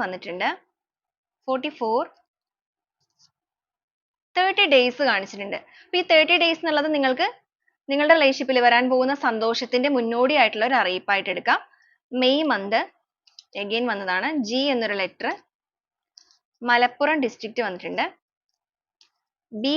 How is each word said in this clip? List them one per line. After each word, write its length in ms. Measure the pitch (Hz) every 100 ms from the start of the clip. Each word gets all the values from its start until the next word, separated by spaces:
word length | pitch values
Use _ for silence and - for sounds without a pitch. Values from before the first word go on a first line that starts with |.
വന്നിട്ടുണ്ട്, 460 | 196 185 196 180 226 370 _ _ _ _ _ _ _ _ -
ഫോർട്ടി 240 | 262 302 302
ഫോർ, 240 | 226 233 339 _ _ _ _ _ _ _ _ _ _ _ _ _ _ _ _ _ _ _ _ _ _ 359
തേർട്ടി 280 | 370 392 381
ഡേയ്സ് 280 | 269 247 247 277
കാണിച്ചിട്ടുണ്ട്. 480 | 202 196 202 202 - - -
അപ്പൊ 120 | - 359
ഈ 20 | 359
തേർട്ടി 260 | 320 311 349
ഡേയ്സ് 180 | 339 320
എന്നുള്ളത് 320 | 330 302 302 302
നിങ്ങൾക്ക് 320 | 262 254 392 - _ _ _ _ -
നിങ്ങളുടെ 240 | 277 302 330
relationship-ിൽ 420 | 277 269 262 254
വരാൻ 200 | 240 233 254
പോകുന്ന 240 | 254 254 277 269
സന്തോഷത്തിന്റെ 600 | 220 226 233 247 247 269 269
മുന്നോടിയായിട്ടുള്ള 680 | 226 233 262 294 220 214 240
ഒരു 60 | 262
അറിയിപ്പായിട്ട് 500 | 185 185 - 196 196
എടുക്കാം. 260 | 185 - 330 - _ _ _ _ 247
മെയ് 220 | 254 277 311
മന്ത് 300 | 214 196 226 370 _ _ _ _ - _ 196
again 240 | 202 226 247
വന്നതാണ്, 380 | 202 190 185 247 311 208
ജി 120 | 247 285
എന്നൊരു 240 | 247 220 302
ലെറ്റർ, 280 | - - 233 392 _ _ _ _ _ _ _ _ _ _ _ _ 240
മലപ്പുറം 520 | 240 240 - 294 311
ഡിസ്ട്രിക്റ്റ് 380 | 240 - 220 233 214
വന്നിട്ടുണ്ട്, 380 | 175 170 180 320 - _ _ _ _ _ _ _ _ _ _ _ _ _ 214
ബി 100 | 254